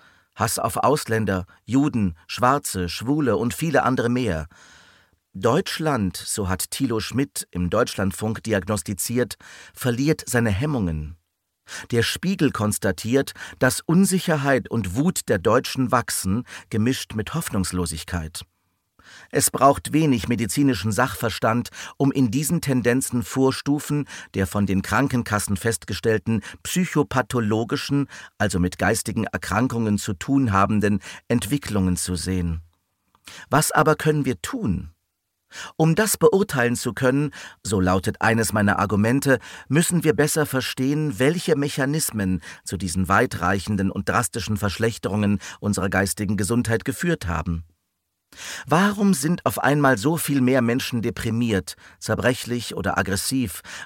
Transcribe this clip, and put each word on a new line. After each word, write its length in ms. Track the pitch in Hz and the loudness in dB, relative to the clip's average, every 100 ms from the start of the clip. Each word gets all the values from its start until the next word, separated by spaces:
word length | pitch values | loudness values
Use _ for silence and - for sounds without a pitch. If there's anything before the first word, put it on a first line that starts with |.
| _ _ _ - | _ _ _ -4
Hass 240 | 113 - | -2 0
auf 180 | 113 - | -2 0
Ausländer, 680 | 117 151 - 110 101 95 92 _ | 2 2 0 0 0 -2 -4 _
Juden, 540 | - 131 147 120 95 - - | -2 2 2 2 0 -2 -10
Schwarze, 640 | - 123 139 - 95 87 | 0 2 2 0 -4 -4
Schwule 480 | - 117 151 131 101 | -4 -2 0 2 0
und 160 | 120 | 0
viele 300 | - 165 135 | -2 0 2
andere 260 | 120 127 - | 2 2 0
mehr. 380 | 123 117 80 78 - - - - _ _ _ _ | 0 0 -2 -6 -14 -20 -20 -20 _ _ _ _
Deutschland, 840 | 95 113 139 - - 151 127 92 - | -2 2 2 0 -4 -2 0 -2 -4
so 320 | - - 92 | -6 -4 -2
hat 220 | 92 - | -4 -4
Thilo 280 | - 131 90 | -4 -2 -2
Schmidt 480 | - 117 143 - - | -2 -2 -2 -6 -8
im 180 | 90 90 | -4 0
Deutschlandfunk 760 | 107 120 - 98 - 110 110 | 2 0 0 -2 -2 -4 -4
diagnostiziert, 920 | 110 98 95 107 - 98 - 120 - - - - - | -2 -2 -2 -4 -4 -6 -2 -2 -2 -6 -20 -20 -20
verliert 500 | - 127 117 147 156 - | -6 -2 0 2 0 0
seine 240 | - 113 | 2 2
Hemmungen. 680 | 98 151 131 90 78 76 82 _ _ _ _ - - - | 2 0 0 0 -2 -6 -12 _ _ _ _ -18 -14 -4
Der 120 | 120 | 0
Spiegel 480 | 110 - 170 196 143 | 0 -2 -2 2 0
konstatiert, 800 | - 107 - 101 - 110 135 - - - - | 2 -2 0 -2 -2 0 0 0 -6 -12 0
dass 220 | 127 - | 0 2
Unsicherheit 880 | - 170 190 185 180 151 143 127 - | 2 4 4 2 0 0 2 0 0
und 260 | 113 92 110 | -4 -2 0
Wut 320 | 180 - - | 0 0 0
der 120 | 104 | 2
Deutschen 520 | 107 123 - 135 120 | 4 2 2 -2 0
wachsen, 520 | 123 - - 95 110 - - - | 0 0 -4 -2 -2 -4 -14 -6
gemischt 460 | 110 117 131 - 107 | 0 0 0 -4 -6
mit 180 | - | -4
Hoffnungslosigkeit. 1120 | 160 - 101 87 90 85 78 - 87 76 - - _ _ _ _ _ - - - | -4 -4 -2 -2 -2 -4 -6 -6 -6 -6 -12 -16 _ _ _ _ _ -20 -20 -6
Es 220 | - - | 0 0
braucht 420 | - 139 131 - | 4 4 4 0
wenig 340 | 151 156 120 123 | 2 4 2 2
medizinischen 640 | 113 113 147 139 101 110 | 0 0 2 2 2 0
Sachverstand, 800 | 101 127 - 113 - 117 117 113 - - - | 0 0 0 -4 0 0 0 -2 -10 -10 0
um 140 | 139 | 2
in 200 | 135 120 | 4 2
diesen 300 | 131 151 170 | 2 0 0
Tendenzen 600 | 139 127 117 131 - 123 | 0 0 2 0 0 -4
Vorstufen 880 | - 131 131 - 139 143 - 147 - - - | -2 0 2 0 -2 -2 -2 -4 -4 -12 -8
der 140 | 98 95 | -2 -2
von 180 | 104 98 | 0 0
den 160 | 95 | 0
Krankenkassen 760 | - 107 139 123 - 104 - 101 | 2 0 2 0 -2 -2 -2 -2
festgestellten 840 | 113 113 - 101 113 110 113 113 - - | -2 -4 -6 -4 0 0 0 -2 -4 -12
psychopathologischen, 1400 | - 180 175 151 - 127 110 123 107 110 117 139 - 143 135 - - - | -4 -2 0 0 0 -2 -2 -2 0 0 0 -4 -2 -2 -2 -8 -12 -4
also 220 | 95 90 | 0 2
mit 180 | 90 - | 0 0
geistigen 480 | 95 113 - 101 - | 0 0 -2 -4 -4
Erkrankungen 720 | - - 104 131 117 107 104 | -4 -4 -2 0 0 0 0
zu 160 | - | -2
tun 380 | 95 - 139 123 | -6 0 2 4
habenden, 500 | 95 101 107 104 104 - - - | 4 4 4 2 0 -4 -10 -2
Entwicklungen 680 | 117 - 113 - 101 92 85 | -2 0 -4 -2 0 0 0
zu 180 | - 87 | -2 -4
sehen. 460 | 92 92 85 80 - _ _ _ _ _ - - - | -2 -2 -2 -4 -8 _ _ _ _ _ -20 -20 0
Was 220 | 143 - | 0 2
aber 240 | - 156 151 | 2 4 4
können 300 | 156 151 131 | 2 2 0
wir 160 | 117 | -4
tun? 540 | - 254 139 82 78 - _ _ _ _ _ - - - | -6 -4 -2 -2 -6 -18 _ _ _ _ _ -18 -8 0
Um 180 | 160 165 | 2 2
das 220 | 214 - | 2 4
beurteilen 580 | 156 190 208 131 117 120 | 4 4 2 2 2 0
zu 180 | 123 | -4
können, 380 | - 127 139 147 - - - | 0 2 2 0 -6 -18 -12
so 160 | - 104 | -2 2
lautet 420 | 90 95 110 - | 4 2 0 0
eines 320 | 110 113 107 | 2 2 2
meiner 260 | 107 101 87 | 2 2 4
Argumente, 600 | 101 101 113 135 139 123 - - - | 2 4 4 4 4 2 0 -12 0
müssen 360 | 147 170 170 | 2 4 2
wir 100 | 151 | 2
besser 320 | - 147 160 143 | 2 2 0 0
verstehen, 720 | 131 - - 131 151 151 101 | -2 -4 -2 0 0 -2 0
welche 360 | 135 175 - 143 | 2 2 0 0
Mechanismen 840 | 143 143 135 156 - 107 95 90 - - | 0 0 -2 0 -2 -2 0 -2 -4 -16
zu 140 | - 95 | -8 -6
diesen 300 | 92 92 92 | -4 0 2
weitreichenden 840 | 101 127 98 87 98 107 98 98 | 4 2 0 0 0 -2 -2 -2
und 180 | - 98 | -2 -2
drastischen 480 | 98 120 113 107 101 | 0 0 -4 -4 -2
Verschlechterungen 800 | 104 101 113 - 120 104 101 101 - - | -2 0 -2 -2 -4 0 2 0 -4 -6
unserer 300 | 104 98 95 | -2 0 0
geistigen 480 | 95 101 - 101 104 | 2 0 -2 -2 -2
Gesundheit 480 | 98 117 120 113 - | 0 0 0 -2 -2
geführt 420 | - 170 160 - | -4 -2 -2 -2
haben. 360 | 80 85 82 - _ _ _ _ _ _ - - - - | -4 -2 -6 -8 _ _ _ _ _ _ -18 -14 -10 0
Warum 460 | 160 208 202 202 | 2 4 2 2
sind 320 | 135 156 175 127 | 2 0 0 -2
auf 140 | - | 0
einmal 380 | 135 147 139 113 | 2 4 4 4
so 200 | 135 165 | 2 0
viel 240 | - 139 | 0 2
mehr 200 | 127 131 | 4 4
Menschen 400 | 117 127 - 120 | 2 0 -2 -4
deprimiert, 720 | 113 - 113 113 117 95 - - - - | -4 -4 -4 -2 0 0 -2 -10 -18 -10
zerbrechlich 760 | - 110 117 127 113 120 - 101 | -4 0 0 0 -4 -6 -6 -6
oder 220 | 98 - | -2 -2
aggressiv? 640 | 98 95 - 135 110 - - - | -2 -2 -2 -2 -2 -6 -14 -16